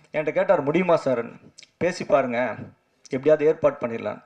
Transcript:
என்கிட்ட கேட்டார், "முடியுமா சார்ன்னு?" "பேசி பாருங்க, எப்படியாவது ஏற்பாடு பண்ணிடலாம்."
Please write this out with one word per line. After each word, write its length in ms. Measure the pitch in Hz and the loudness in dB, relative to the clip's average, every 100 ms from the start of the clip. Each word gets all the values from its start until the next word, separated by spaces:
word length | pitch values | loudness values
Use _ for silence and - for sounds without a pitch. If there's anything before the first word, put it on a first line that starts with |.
| _ | _
என்கிட்ட 180 | 151 151 | -4 -2
கேட்டார், 320 | 175 196 175 | 0 2 2
"முடியுமா 380 | 139 170 180 160 | 2 0 2 2
சார்ன்னு?" 360 | 135 117 117 - - - - _ | 2 -2 -4 -14 -20 -20 -20 _
"பேசி 280 | 170 175 | -4 -4
பாருங்க, 520 | 156 139 127 120 120 - - _ _ _ | 0 0 2 -2 -4 -6 -14 _ _ _
எப்படியாவது 440 | _ 131 147 151 151 | _ -2 2 4 2
ஏற்பாடு 300 | 156 147 - | 2 0 0
பண்ணிடலாம்." 420 | 120 113 104 - | -6 -6 -8 -10